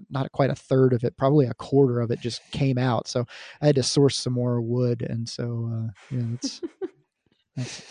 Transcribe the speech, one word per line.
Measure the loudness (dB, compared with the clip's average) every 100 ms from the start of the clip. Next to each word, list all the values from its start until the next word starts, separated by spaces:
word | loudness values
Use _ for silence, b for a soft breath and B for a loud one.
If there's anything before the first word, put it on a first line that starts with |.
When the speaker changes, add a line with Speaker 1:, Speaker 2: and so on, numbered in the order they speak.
| -8
Speaker 1:
not | -6 -4
quite | 0 0
a | -2
third | 0 4 4
of | 2 -2
it, | 0
probably | 2 4 2
a |
quarter | -2 0 4 4 2
of | -2
it | -2
just | -6 -8 -8
came | -2 0 0
out. | 0 0 -2
So | -4 -4 B B B
I | 2
had | 4
to |
source | 2 4 4 2
some | -4
more | -2 0 -2
wood. | -2 0 0 -2
And | -4 -6 -6
so, | -6 -6 -4 -4
uh, | -4 -6 -10 -8
yeah, | -6 -4
that's, | -6 -10 -10 -14 -10 -12 _ _
Speaker 2:
<laughs> | _ _ _ _ -10
Speaker 1:
that's, | -10 -12 -2